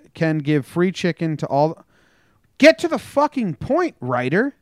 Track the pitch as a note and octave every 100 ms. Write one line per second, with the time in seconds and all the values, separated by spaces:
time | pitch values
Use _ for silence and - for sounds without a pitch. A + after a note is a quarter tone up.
0 | _ - D#3+ D#3 C#3 D3+ - E3+ F#3 -
1 | F3+ - E3 D3+ - C#3 D#3 - _ _
2 | _ _ _ _ _ - D4 D#4+ E4 C#4+
3 | - C#4 D4 C4+ G3+ - - D#4 E4 -
4 | B2+ B2 B2+ F3+ C#4 -